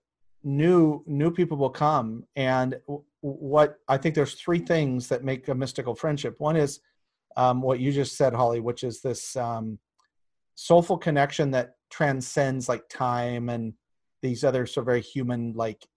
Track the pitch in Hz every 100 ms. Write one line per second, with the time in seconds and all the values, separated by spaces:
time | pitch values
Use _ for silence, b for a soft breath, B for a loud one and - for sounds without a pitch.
0 | _ _ _ _ 143 139 160 180 160 147
1 | - 143 160 170 170 151 139 - 151 151
2 | 113 113 - - 131 127 127 131 - 143
3 | - _ 143 139 143 147 151 - - 135
4 | 165 156 139 - - 175 170 165 147 127
5 | 120 123 135 131 - 127 131 - 123 113
6 | 160 147 131 - 147 160 147 - _ _
7 | _ _ _ - 127 127 127 127 127 143
8 | 135 - 135 117 123 117 117 120 127 110
9 | 131 117 - 131 120 117 110 107 _ _
10 | _ _ _ _ _ - - 170 170 185
11 | - 147 139 - 147 131 120 _ _ -
12 | 151 135 123 - 139 131 123 117 - -
13 | 127 120 120 120 120 120 113 110 _ _
14 | _ _ 131 117 147 127 120 - 127 123
15 | 117 139 123 123 117 113 113 107 _